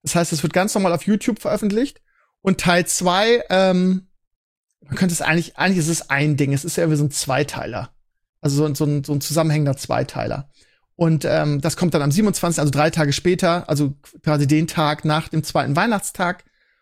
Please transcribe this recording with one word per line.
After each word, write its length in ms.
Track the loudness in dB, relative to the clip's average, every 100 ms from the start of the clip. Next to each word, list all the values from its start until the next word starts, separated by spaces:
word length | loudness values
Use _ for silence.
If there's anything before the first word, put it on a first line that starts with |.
Das 120 | -2 -2
heißt, 160 | 0
es 100 | -2
wird 120 | -2
ganz 200 | 0 0
normal 200 | 0 0
auf 120 | 0 0
YouTube 340 | 0 0 -4
veröffentlicht. 640 | -2 -2 0 0 -2 -6 _ _ _ _
Und 220 | -2 0
Teil 240 | 2 2 2
zwei, 580 | 0 0 2 2 2 2
ähm, 580 | 2 4 4 2 0 -4 _ _ _ _ _ _ _ -12
man 100 | -2
könnte 160 | 0
es 100 | 0
eigentlich, 360 | 0 0 -2 -2
eigentlich 220 | 0 2
ist 100 | 0
es 200 | -2 -2
ein 280 | 0 2 2
Ding, 160 | 0
es 100 | 0
ist 140 | -2 -2
ja 60 |
irgendwie 160 | 0 2
so 40 |
ein 80 | 0
Zweiteiler. 800 | -2 -2 -2 -2 -6 -8 -8 -12 _ _ _ _ _
Also 160 | -2 0
so 100 | 0
ein, 100 | 0
so 100 | -2
ein, 180 | -2
so 80 | -2
ein 80 | -4
zusammenhängender 560 | -2 0 0 0 0 -2
Zweiteiler. 760 | -4 -4 -4 -6 -6 -8 -10 _ _ _ _ -2
Und, 300 | 0 2 0
ähm, 340 | 0 0 0
das 160 | -2 0
kommt 180 | 0
dann 100 | 2
am 80 | 2
siebenundzwanzigsten, 500 | 2 2 2 -2 0
also 100 | 0
drei 180 | 2 2
Tage 220 | 2 0
später, 560 | 0 0 2 2 0 -2
also 280 | 0 0 -4 -18 -6
quasi 240 | 0 2 4
den 200 | 2 2
Tag 360 | 0 -2 0
nach 240 | 0 -2 -2
dem 160 | -4
zweiten 320 | -2 -2 0 0
Weihnachtstag. 720 | 0 0 -4 -4 -4 -4 _ _ _ _